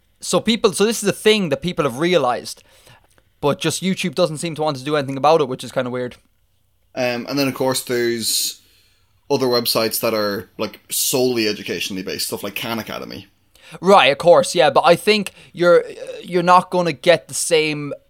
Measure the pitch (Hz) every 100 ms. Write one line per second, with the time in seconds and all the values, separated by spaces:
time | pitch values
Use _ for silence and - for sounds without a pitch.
0 | _ _ - 180 190 233 220 156 208 226
1 | 202 - 214 214 180 135 175 175 143 120
2 | 170 175 123 117 - - _ _ _ -
3 | _ _ _ _ 147 135 160 - 180 185
4 | 180 143 170 151 170 151 156 135 131 151
5 | 135 135 143 160 131 127 123 135 123 123
6 | 123 - _ _ _ _ _ _ _ -
7 | 123 120 - 143 135 131 131 127 - 123
8 | 120 117 110 - - - _ _ _ _
9 | _ _ - 139 131 120 120 127 113 -
10 | 120 107 104 101 - - 104 - - -
11 | - 135 127 117 107 101 98 92 - 95
12 | 90 76 - 110 101 92 113 113 104 62
13 | 60 62 - _ _ _ - 165 175 196
14 | 131 139 170 170 175 175 156 139 151 170
15 | - 214 185 - - 151 175 165 147 -
16 | - - - 175 175 180 180 180 170 139
17 | 175 165 - 135 - 160 156 151 147 139